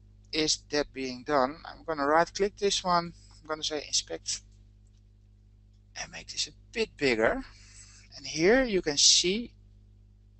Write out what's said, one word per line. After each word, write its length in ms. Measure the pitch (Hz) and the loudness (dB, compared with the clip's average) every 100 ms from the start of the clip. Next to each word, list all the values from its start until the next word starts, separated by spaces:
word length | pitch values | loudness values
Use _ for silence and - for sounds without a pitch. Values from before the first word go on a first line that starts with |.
| - - - | -20 -20 -8
is 300 | 156 156 - - | -2 0 -2 -4
that 220 | 147 143 | -4 -4
being 300 | 131 131 123 | -6 -8 -8
done? 320 | 127 147 127 165 - | 0 2 2 -2 -14
I'm 180 | - | -12
gonna 220 | - 156 139 | -8 -4 2
right 260 | 156 170 | 2 2
click 240 | - 202 - | 0 -4 -2
this 260 | 202 - | -2 -2
one. 300 | 185 175 170 170 - - | 0 0 0 -8 -20 -18
I'm 60 | - | -10
gonna 160 | 156 | -8
say 220 | 151 151 - | -6 -8 -4
inspect 560 | - - 165 - - - - - - - - - - - - - - - - - - | -6 -4 -8 -8 -10 -10 -20 -20 -20 -20 -20 -20 -20 -20 -20 -20 -20 -20 -20 -18 -14
and 100 | - | -14
make 160 | - - | -14 -12
this 180 | - - | -8 -8
a 60 | - - | -10 -12
bit 240 | 240 220 - | -6 -6 -2
bigger. 480 | 143 113 113 240 262 - - - - - - - | 0 4 2 0 -6 -16 -20 -20 -20 -20 -20 -18
And 100 | - | -10
here 360 | 147 170 247 | 0 4 4
you 180 | 254 196 | 4 0
can 160 | 160 143 | 0 4
see 560 | - - 175 202 240 - - - - - - - - - | 6 6 4 0 -4 -14 -20 -20 -20 -20 -20 -20 -20 -20